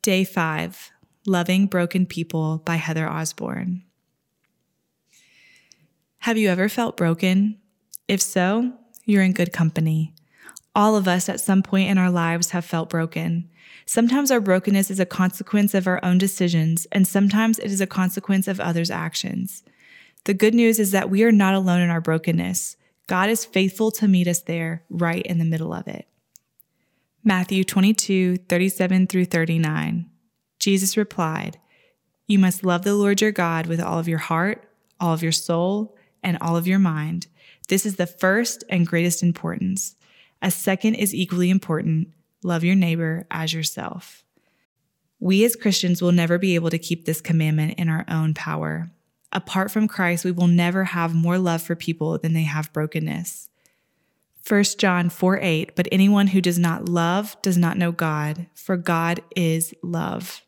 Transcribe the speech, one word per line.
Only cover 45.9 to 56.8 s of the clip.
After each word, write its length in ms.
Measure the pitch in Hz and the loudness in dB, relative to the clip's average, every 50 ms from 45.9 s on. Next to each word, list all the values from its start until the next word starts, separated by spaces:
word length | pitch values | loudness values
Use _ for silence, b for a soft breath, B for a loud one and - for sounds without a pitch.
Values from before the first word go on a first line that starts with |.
| 180 175 | 0 2
will 120 | 180 175 175 | 2 4 4
never 240 | 175 170 165 175 | 4 4 2 0
be 180 | 175 190 190 175 | 0 2 2 0
able 140 | 170 165 165 | 2 0 0
to 100 | 165 165 | -2 -4
keep 240 | 165 - 170 165 - | -4 -4 -6 -6 -4
this 160 | - 165 - | -6 -6 -6
commandment 540 | - - 165 160 156 156 156 156 156 156 - | -2 -2 0 2 2 2 2 0 0 -2 -2
in 120 | - 175 165 | -2 -2 -2
our 160 | 160 165 - | -2 -2 -4
own 280 | - 165 160 156 156 156 | -4 -4 -2 0 -2 -2
power. 540 | - - 160 156 151 156 156 156 160 170 170 _ _ _ _ _ _ _ _ - | -4 -6 -6 -6 -4 -4 -4 -6 -6 -8 -10 _ _ _ _ _ _ _ _ -8
Apart 360 | 196 - - - 190 190 208 | -8 -8 -4 -4 -4 -4 -2
from 200 | - 214 214 208 | 0 0 0 0
Christ, 340 | - - 190 175 175 170 - | 0 -2 -2 0 0 -2 -2
we 80 | 180 | -2
will 160 | 180 175 175 | 0 2 4
never 380 | 175 175 175 175 175 175 190 190 | 4 4 4 4 2 0 0 -2
have 280 | 180 180 175 170 165 165 | -2 -2 -2 -2 0 0
more 260 | 165 165 170 175 185 | 0 2 2 2 2
love 220 | 185 175 165 165 | 2 0 0 -2
for 140 | 165 - 170 | -2 -6 -8
people 420 | 170 - - 165 160 156 156 165 | -6 -4 -6 -4 -4 -2 -4 -2
than 140 | 160 - 165 | -2 -2 -2
they 120 | 160 165 160 | 0 0 0
have 280 | 151 147 156 156 156 | -2 -2 -4 -6 -6
brokenness. 760 | _ 156 151 156 - 160 156 156 151 156 175 - - - - - _ _ _ _ _ _ _ _ _ _ _ _ _ _ _ _ _ _ - | _ -6 -6 -4 -4 -4 -4 -4 -6 -6 -8 -10 -12 -16 -20 -20 _ _ _ _ _ _ _ _ _ _ _ _ _ _ _ _ _ _ -4
First 360 | - 220 202 202 - - - | 0 2 2 2 2 0 0
John 300 | - 190 180 180 175 175 | 0 0 2 2 0 -2
four 280 | - - - 185 190 190 | -2 0 0 2 2 2
eight, 340 | - 185 160 156 165 - _ | 0 0 0 0 -2 -4 _
"But 140 | - 175 - | -4 -2 0
anyone 360 | - 190 190 196 208 202 202 | 2 4 4 6 6 4 4
who 120 | 196 185 190 | 4 2 2
does 180 | 175 180 175 | 2 2 0
not 300 | 175 175 170 165 - | 2 0 0 0 -4